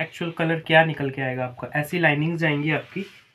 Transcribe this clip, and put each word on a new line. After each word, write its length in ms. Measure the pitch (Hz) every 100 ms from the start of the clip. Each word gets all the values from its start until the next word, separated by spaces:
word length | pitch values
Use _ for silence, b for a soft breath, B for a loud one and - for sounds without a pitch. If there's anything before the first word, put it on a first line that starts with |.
actual 300 | 160 - 170
color 300 | 165 165 165
क्या 240 | 160 160
निकल 260 | 160 - 139
के 120 | 135
आएगा 220 | 131 127
आपका। 360 | 127 123 123 151
ऐसी 180 | 147 180
linings 420 | 160 143 156 170
जाएंगी 300 | 160 147 151
आपकी, 360 | 147 - 180 202 - _